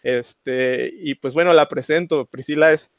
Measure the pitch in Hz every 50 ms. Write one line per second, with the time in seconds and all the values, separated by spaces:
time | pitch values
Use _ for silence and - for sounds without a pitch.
0 | - 123 127 120 120 - - _ - 135 127 127 127 127 127 123 127 - - -
1 | 180 147 135 - - 135 120 160 175 180 170 156 147 - - 175 - - 156 170
2 | 175 160 165 143 123 - - 127 - - 147 151 156 160 156 151 - _ _